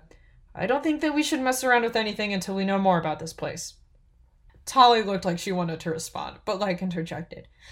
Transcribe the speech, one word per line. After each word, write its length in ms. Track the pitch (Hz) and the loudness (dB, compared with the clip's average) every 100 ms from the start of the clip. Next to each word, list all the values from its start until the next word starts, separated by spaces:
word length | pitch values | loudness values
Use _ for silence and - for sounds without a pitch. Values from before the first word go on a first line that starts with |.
| - - - - - - | -12 -20 -20 -20 -18 -6
"I 100 | 226 | -2
don't 180 | 277 | 0
think 180 | 311 302 | 0 0
that 120 | 311 | 0
we 80 | 294 | 0
should 200 | 294 294 | 0 0
mess 220 | 254 254 | 0 0
around 200 | 254 240 | 2 4
with 120 | 233 233 | 2 0
anything 380 | 214 208 208 | -2 -2 -4
until 220 | 196 180 196 | -4 -4 -2
we 100 | 190 | 0
know 140 | 196 | 2
more 180 | 190 175 | 4 2
about 220 | 160 151 | 0 -4
this 140 | 160 | -8
place." 420 | - 151 170 - - _ _ _ _ _ _ - - - | -8 -8 -8 -12 -16 _ _ _ _ _ _ -20 -18 0
Tali 380 | 269 247 226 | 6 8 8
looked 220 | 202 196 185 | 2 -2 -2
like 120 | 175 | -2
she 140 | 202 | -2
wanted 280 | 180 170 160 | -2 -2 -4
to 100 | 170 | -6
respond, 480 | 160 - - - - - | -6 -6 -10 -10 -8 -6
but 120 | 196 | -2
Lyke 240 | 202 175 | -2 -2
interjected. 680 | 185 175 165 139 170 - - _ - | -4 -4 -6 -8 -10 -14 -18 _ -20